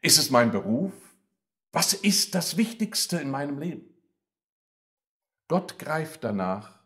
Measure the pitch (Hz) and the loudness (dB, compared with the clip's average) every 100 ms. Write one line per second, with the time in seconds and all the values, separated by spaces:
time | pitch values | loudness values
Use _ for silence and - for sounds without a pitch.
0 | 139 - 147 123 120 101 95 117 190 - | 4 4 6 4 4 2 0 0 -2 -6
1 | - _ _ _ _ _ _ 165 - 196 | -20 _ _ _ _ _ _ -2 0 2
2 | 202 190 - 185 170 165 220 - 220 - | 2 2 0 -2 -2 0 -2 0 -4 -2
3 | - 175 139 135 143 143 170 156 - _ | -2 -2 -2 -4 -4 -4 -6 -8 -14 _
4 | _ _ _ _ _ _ _ _ _ _ | _ _ _ _ _ _ _ _ _ _
5 | _ _ _ _ _ 175 180 - - 156 | _ _ _ _ _ -2 -2 -14 -4 -4
6 | 156 - 113 104 92 95 101 _ | -4 -6 -4 -2 -2 -4 -8 _